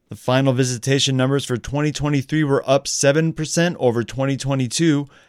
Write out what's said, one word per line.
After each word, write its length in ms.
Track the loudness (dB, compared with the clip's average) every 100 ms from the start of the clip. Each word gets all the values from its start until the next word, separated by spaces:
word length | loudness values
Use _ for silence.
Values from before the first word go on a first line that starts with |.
| _
The 80 | -8
final 360 | 0 2 2
visitation 640 | 2 0 -2 0 0 2 0
numbers 260 | 2 0
for 140 | -2 -6
twenty 340 | -4 -2 -2
twenty-three 520 | -2 -2 -2 0 0
were 260 | 2 0 2
up 180 | 0 0
seven 460 | 0 2 2 0
percent 420 | -2 -4 0 0 2
over 240 | 0 0
twenty 340 | -2 -4 -2 -2
twenty-two 680 | -2 -2 -2 0 2 2 -2 -14